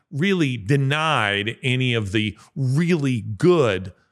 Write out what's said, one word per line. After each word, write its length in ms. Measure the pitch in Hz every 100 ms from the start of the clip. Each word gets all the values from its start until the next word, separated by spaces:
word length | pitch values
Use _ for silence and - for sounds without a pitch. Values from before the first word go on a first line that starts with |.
| _
really 480 | 139 196 190 143 123
denied 1000 | 98 143 135 151 160 139 104 101 104 113
any 320 | 135 127 127
of 180 | 117 101
the 240 | 110 107 - -
really 680 | - 131 139 170 170 139 120
good 720 | 104 101 170 175 123 92 95 - _